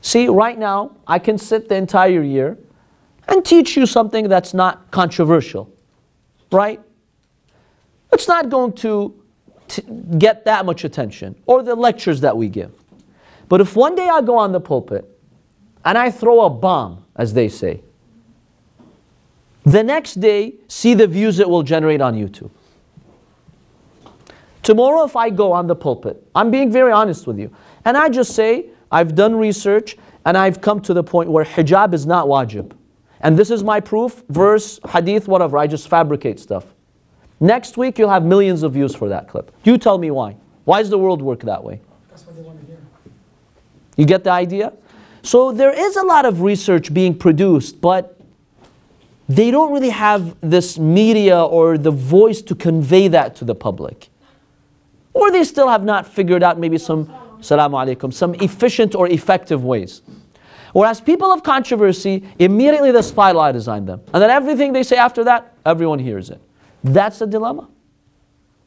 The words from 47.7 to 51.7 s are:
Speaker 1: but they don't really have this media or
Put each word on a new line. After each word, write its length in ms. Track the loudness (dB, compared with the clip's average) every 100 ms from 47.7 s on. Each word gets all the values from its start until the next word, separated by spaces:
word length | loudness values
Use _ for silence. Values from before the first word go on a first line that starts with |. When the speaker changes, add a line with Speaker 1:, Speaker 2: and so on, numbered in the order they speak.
| -4
Speaker 1:
but 360 | -2 -2 -4 _ _ _ _ _ _ _ _ _ _ _ -4
they 240 | 0 2
don't 220 | 2 0
really 160 | 0 -2
have 460 | -2 0 0 -4 -8
this 360 | 0 0 0 -2
media 640 | 0 2 4 4 4 4
or 360 | 2 2 2